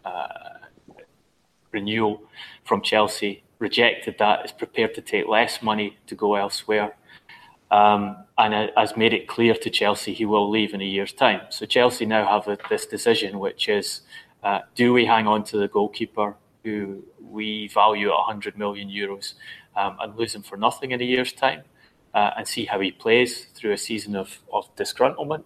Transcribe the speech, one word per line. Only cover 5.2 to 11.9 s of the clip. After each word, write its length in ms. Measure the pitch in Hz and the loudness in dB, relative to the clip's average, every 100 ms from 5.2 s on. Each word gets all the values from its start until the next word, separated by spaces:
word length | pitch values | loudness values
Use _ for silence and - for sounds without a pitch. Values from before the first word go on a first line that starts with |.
| - | 2
less 320 | 107 117 - | 2 2 -2
money 360 | 113 107 104 - - | -2 -2 -4 -8 -16
to 80 | 104 | -2
go 200 | 104 101 | 0 2
elsewhere, 640 | 101 - - 107 104 - _ - - - - _ _ | -2 -6 -2 0 0 -6 _ -20 -20 -20 -20 _ _
um, 460 | 104 104 104 101 98 - - | 6 6 6 0 -8 -6 2
and, 160 | 107 | 2
uh, 140 | 107 107 - | 2 2 2
has 220 | 107 113 | 2 2
made 160 | 113 | 2
it 160 | 107 - | 2 -4
clear 240 | - 117 | 2 4
to 160 | 110 107 | 4 0
Chelsea 440 | - 104 101 - | 0 0 0 -4
he 120 | 92 107 | -4 2
will 240 | 104 101 | 2 4
leave 240 | 110 104 | 0 0
in 80 | 101 | -4
a 40 | 98 | -4
year's 280 | 98 98 | -4 -4
time. 260 | - 127 95 - | 2 2 2 -6
So 140 | - 110 | -12 0
Chelsea 400 | 127 123 | 4 4